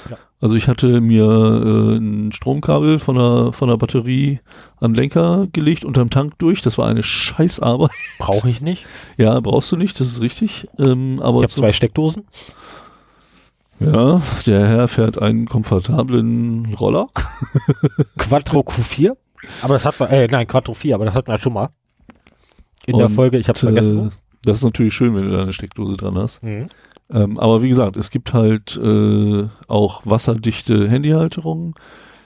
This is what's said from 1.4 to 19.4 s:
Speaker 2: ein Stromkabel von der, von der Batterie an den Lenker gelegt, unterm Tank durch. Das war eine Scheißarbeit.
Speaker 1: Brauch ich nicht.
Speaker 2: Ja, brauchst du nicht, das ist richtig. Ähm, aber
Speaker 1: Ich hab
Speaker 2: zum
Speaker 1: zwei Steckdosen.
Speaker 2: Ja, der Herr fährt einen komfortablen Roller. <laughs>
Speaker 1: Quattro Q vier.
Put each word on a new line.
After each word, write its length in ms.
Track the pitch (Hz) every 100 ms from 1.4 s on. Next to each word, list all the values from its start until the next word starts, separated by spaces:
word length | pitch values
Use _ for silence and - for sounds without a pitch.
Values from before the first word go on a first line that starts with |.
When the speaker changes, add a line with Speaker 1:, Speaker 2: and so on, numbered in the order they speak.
| 110 113 113 110 110 113
Speaker 2:
ein 340 | 107 107 107
Stromkabel 680 | - 123 143 156 147 151 156
von 160 | - 127
der, 380 | 120 120 120
von 160 | - 131
der 80 | 113
Batterie 640 | 117 131 120 131 139 139 _ - - _
an 140 | 117
den 40 | 113
Lenker 440 | 139 165 170 175 190
gelegt, 320 | 160 151 165 143
unterm 240 | 131 120
Tank 280 | 135 147 -
durch. 220 | 165 190
Das 160 | 123 -
war 100 | 113
eine 160 | 113
Scheißarbeit. 880 | - - - - 165 - 117 123 156 - - -
Speaker 1:
Brauch 240 | 85 101 123
ich 140 | 117
nicht. 240 | 151 180 - - - -
Speaker 2:
Ja, 220 | 110 123
brauchst 320 | 117 120 -
du 60 | 175
nicht, 220 | 190 -
das 60 | 127
ist 120 | 120
richtig. 460 | 117 - 214 - - -
Ähm, 440 | 135 127 131 131
aber 160 | 123 120
Speaker 1:
Ich 40 |
hab 80 | 117
Speaker 2:
zum 100 | -
Speaker 1:
zwei 80 | 113
Steckdosen. 540 | - 117 - 156 180 - - - - - - - _ _ _ _ _ _ _ _ -
Speaker 2:
Ja, 420 | - 117 127 180 147 - -
der 220 | 101 104
Herr 200 | 113 123
fährt 340 | - 110 -
einen 260 | 104 113 117
komfortablen 1300 | 113 110 98 95 156 131 123 117 117 117 113 113 104
Roller. 320 | 104 151 254 - - - - 139
<laughs> 540 | - - 143 - - -
Speaker 1:
Quattro 460 | 107 147 - 143
Q 180 | - -
vier. 360 | 113 - 185 262 _ _